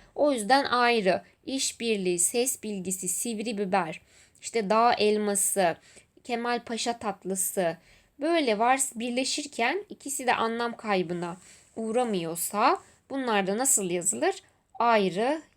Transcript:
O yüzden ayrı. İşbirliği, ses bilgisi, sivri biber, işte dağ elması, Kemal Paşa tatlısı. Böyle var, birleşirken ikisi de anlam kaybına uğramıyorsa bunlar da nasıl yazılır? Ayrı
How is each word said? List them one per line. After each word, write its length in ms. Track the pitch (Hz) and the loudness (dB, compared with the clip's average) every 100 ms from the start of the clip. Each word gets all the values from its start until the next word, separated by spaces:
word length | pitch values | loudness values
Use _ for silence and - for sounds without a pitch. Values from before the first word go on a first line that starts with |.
| - - | -12 0
O 160 | 294 | 2
yüzden 340 | 254 202 269 - | 2 2 2 4
ayrı. 580 | 247 240 233 185 - - _ - | 2 4 4 2 0 -4 _ -8
İşbirliği, 720 | 269 - - 233 208 185 175 | -4 -4 -4 -2 0 0 0
ses 440 | - 240 254 - | 0 0 -2 -2
bilgisi, 440 | 214 196 180 185 180 | -6 -6 -6 -6 -6
sivri 500 | - 240 214 233 202 | -6 -4 -4 -4 -4
biber, 440 | 196 196 160 - - _ _ _ | 0 0 0 -6 -16 _ _ _
işte 280 | - 226 196 | -6 -2 2
dağ 240 | 220 233 | 4 4
elması, 840 | - 208 214 208 202 - 196 175 - - - _ _ | 4 2 2 0 0 0 2 2 0 -10 -20 _ _
Kemal 400 | - 233 240 240 | -6 -4 -2 -4
Paşa 360 | 240 226 240 233 | -4 -4 -4 -4
tatlısı. 800 | 214 190 180 190 - 202 170 175 _ - _ - | -6 -6 -4 -4 -2 0 0 -2 _ -20 _ -4
Böyle 400 | 302 339 262 208 | 0 2 2 2
var, 220 | 233 269 - 226 | 4 2 0 -4
birleşirken 880 | 240 240 262 - 285 - 233 370 - | -4 -2 -2 -2 -4 -2 -2 -2 -6
ikisi 380 | - 285 - 247 | -12 -10 -2 0
de 60 | |
anlam 440 | 220 226 233 233 233 | 2 0 -2 -4 -4
kaybına 600 | 214 190 165 175 170 180 - - _ - | -2 0 0 -4 -6 -10 -16 -20 _ -8
uğramıyorsa 1080 | 220 233 240 190 165 170 - 208 254 381 - _ - | -2 0 0 -2 -4 -4 -4 2 2 2 -4 _ -10
bunlar 380 | 269 254 202 190 | -6 0 0 0
da 100 | 208 | 0
nasıl 320 | 269 226 185 | 2 2 0
yazılır? 460 | 175 165 226 339 381 - _ _ - | -2 -2 0 -2 -2 -10 _ _ 0
Ayrı 640 | 233 226 185 175 247 311 - | 4 4 4 0 0 -2 -6